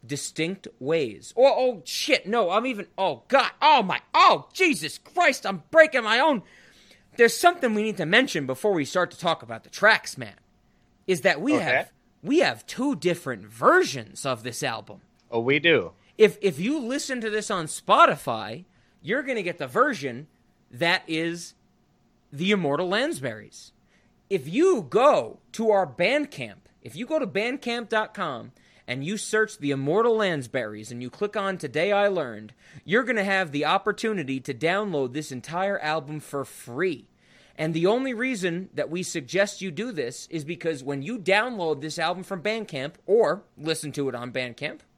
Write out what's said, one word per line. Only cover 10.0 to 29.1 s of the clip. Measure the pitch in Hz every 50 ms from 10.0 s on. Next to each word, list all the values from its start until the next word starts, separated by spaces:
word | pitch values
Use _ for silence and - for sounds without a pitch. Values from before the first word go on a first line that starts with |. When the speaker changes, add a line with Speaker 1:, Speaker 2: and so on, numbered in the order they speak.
| - - -
Speaker 1:
man, | - 127 104 - _ _ _ _ _ _ _ _ _ _ _ _ _ _ -
is | 185 165
that | - 190 165 143
we | 170 262 302
Speaker 2:
Okay. | 285 185
Speaker 1:
have, | 151 131 139 165 - _ _ _ _ _ _
we | - 170 269 330
have | 269 160 120 110 - -
two | - - 247 294 277
different | 165 - 175 170 170 - 139 123 104 95 107
versions | 110 113 131 220 320 359 370 196 127 135 107 - - - - 139
of | 127 117 107
this | 127 - -
album. | - 131 117 110 101 - 104 95 _ _ _ _ _ _ -
Speaker 2:
Oh, | 117
we | 117 123 139 151
do. | 143 170 165 127 92 82 - _ _ _ _
Speaker 1:
If, | - 214 202 - - -
if | 196 156 123
you | 180 226 294 320
listen | 254 220 254 285 - - 269 247
to | 214 220
this | 208 214 208 -
on | 220 185 160
Spotify, | 151 - - - - 196 269 339 302 180 143 - - 120 110 104 98 113 151 180 _ _ _ _ _ _ _
you're | _ 139 202 269 294
gonna | 269 254 226
get | 190 175 165 175
the | 151
version | 127 120 190 254 302 262 160 135 135 117 120 151 - _ _ _ _ _ _ _ _
that | - 120 170 170 185 185 - -
is | 160 156 165 170 170 170 170 - - _ _ _ _ _ _ _ _ _ _ _ _ _ _ _
the | - 139 170 190
Immortal | 208 196 175 143 139 147 180 180
Lansbury's. | 185 214 254 302 339 165 131 131 110 107 104 107 _ - - - _ _ _ _ _ _ _ _ _ _ _ _
If | 196 180 127 139
you | 165 240 330 381 370 254 180 123
go | - 208 247 294 262 165 123 107 - - _ _ -
to | - 226 220
our | 208 196 185 151
Bandcamp, | 120 - 175 196 262 302 294 - - - 127 110 98 _ _ _ _ _ _
if | 120 117
you | 156 233 233
go | 311 311
to | 285
bandcamp | 202 131 - 214 240 254 254 - 240 233 240 233 -
dot | 226 214 214 - -
com | - 190 160 135 117 110 117 - _ _ _ _ _ _ -
and | 123 135 135
you | 160